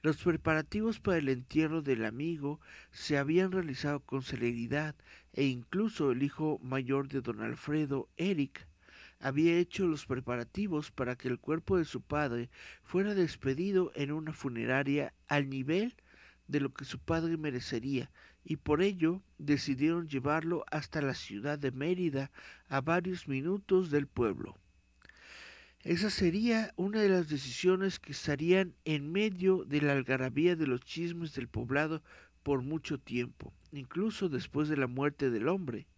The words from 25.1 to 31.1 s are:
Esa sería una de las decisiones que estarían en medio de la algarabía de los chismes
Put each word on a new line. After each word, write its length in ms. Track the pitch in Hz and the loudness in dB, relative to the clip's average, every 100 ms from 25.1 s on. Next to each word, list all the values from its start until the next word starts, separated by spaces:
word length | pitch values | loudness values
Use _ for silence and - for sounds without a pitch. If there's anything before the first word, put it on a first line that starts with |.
| - - - - - - _ | -20 -20 -20 -20 -20 -20 _
Esa 260 | - 170 208 | -2 0 0
sería 640 | - 180 185 233 226 220 - | 2 2 4 2 2 0 -2
una 240 | 190 214 | -2 4
de 80 | 208 | 6
las 200 | 185 160 | 4 2
decisiones 680 | 151 135 120 180 185 190 - | -4 -4 0 4 4 2 -2
que 140 | - | -10
estarían 640 | 135 - 143 160 185 185 - | -6 -2 0 4 4 4 -4
en 260 | - 151 143 | -2 -2 0
medio 540 | 180 220 185 185 185 | 0 0 2 4 4
de 160 | - 147 | 2 2
la 120 | 147 | 4
algarabía 640 | 139 127 131 131 127 170 | 2 2 0 0 2 2
de 140 | 170 151 | 4 2
los 120 | 123 | 0
chismes 540 | - 160 170 | -4 -6 -4